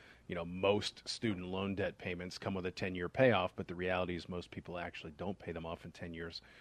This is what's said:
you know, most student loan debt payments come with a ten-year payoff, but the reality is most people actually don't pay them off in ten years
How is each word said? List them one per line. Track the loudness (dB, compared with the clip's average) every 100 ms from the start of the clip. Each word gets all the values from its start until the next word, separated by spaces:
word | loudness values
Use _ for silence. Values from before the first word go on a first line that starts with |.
| -20 -18 -8
you |
know, | -6
most | -4 2 6 6 4 -4 -8
student | -2 0 0 0
loan | 0 0 2
debt | 0 -2
payments | -4 -4 -4 -4
come | -2 0
with | 0
a |
ten-year | -2 -2 -2 0
payoff, | 6 8 8 4 -2
but | -6
the | -2
reality | 0 2 2 -2
is | -4
most | -6 -6
people | -8 -8 -6
actually | -6 -8 -10 -6
don't | -6 -6
pay | -6
them | -6 -4
off | -6 -10
in |
ten | -10 -8 -6
years | -8 -10 -16 -20